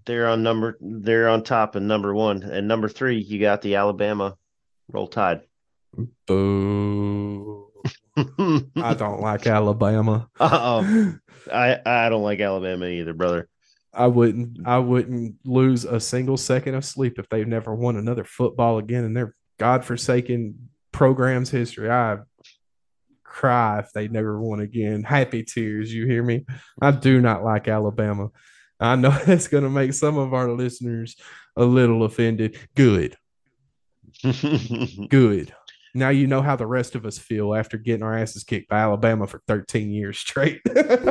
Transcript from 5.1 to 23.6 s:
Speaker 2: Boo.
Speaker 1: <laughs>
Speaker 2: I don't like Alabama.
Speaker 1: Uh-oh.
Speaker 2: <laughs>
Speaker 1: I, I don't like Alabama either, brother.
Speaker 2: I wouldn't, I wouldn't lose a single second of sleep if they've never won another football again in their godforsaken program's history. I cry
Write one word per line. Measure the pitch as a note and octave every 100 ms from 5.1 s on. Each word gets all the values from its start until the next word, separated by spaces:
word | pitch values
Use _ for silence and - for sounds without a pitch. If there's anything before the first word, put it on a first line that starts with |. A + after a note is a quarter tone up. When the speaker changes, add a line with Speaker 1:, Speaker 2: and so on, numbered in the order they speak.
| - F#2+ E2 - _ _ _ _ - A#2+ _ -
Speaker 2:
Boo. | F#2+ G2 G2 G2 G2+ G2+ G2+ G2+ G2+ G2+ G2+ G#2 G#2 G2+ _ - -
Speaker 1:
<laughs> | _ -
Speaker 2:
I | C3 - F#3+ D3+ C3 - A#2+ A2+
don't | G#2+ G2+
like | G#2+ G#2 -
Alabama. | G#2+ G#2 G#2 G#2 A2 A2 A2 A2+ _
Speaker 1:
Uh-oh. | C#3 D3 A#2+ A#2 G3 A3 G#3 D#3 _
Speaker 2:
<laughs> | - -
Speaker 1:
I, | A2 B2+ B2+ A2
I | A#2+ A#2
don't | A2+
like | G#2 G2+
Alabama | G2+ F#2+ F#2 F2+ F2+
either, | F2 E2
brother. | E2 F2+ F2 E2+ _ _ _ _
Speaker 2:
I | - B2
wouldn't, | A#2+ A#2 G#2+ A#2+ A#2 B2
I | B2
wouldn't | B2 B2+ B2 B2 A#2 G2+ C3
lose | B2+ C3 B2+ B2
a | A#2+
single | - B2 B2+ C3+
second | - B2+ C3+ C3
of |
sleep | C#3 - B2+ A#2+
if | -
they've | A2 A2
never | A2+ A2+ A2
won | A#2+ A2
another | A2 A#2+
football | - - B2+ A#2 A#2 A2
again | G#2+ B2 A2+
in |
their | A2+ A2+ - _ _
godforsaken | A2 B2+ - - - B2+ B2 A#2+ A2 G#2+ B2 _ _
program's | - C3+ C3 B2+ B2+ B2+
history. | C3 A#2 - G#2+
I | B2 A#2 G2+ A2 _ - _ _ _ _ _ _ _
cry | - - C3+ B2